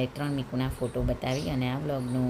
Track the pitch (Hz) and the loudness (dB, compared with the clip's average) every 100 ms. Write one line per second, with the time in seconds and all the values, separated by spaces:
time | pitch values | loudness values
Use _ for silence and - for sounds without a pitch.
0 | 127 135 147 139 127 127 131 - 120 131 | 2 0 -2 -2 -2 -2 -2 0 -2 0
1 | 123 117 127 135 165 131 127 135 151 135 | 0 0 0 0 0 0 0 0 0 -2
2 | 123 127 | 0 2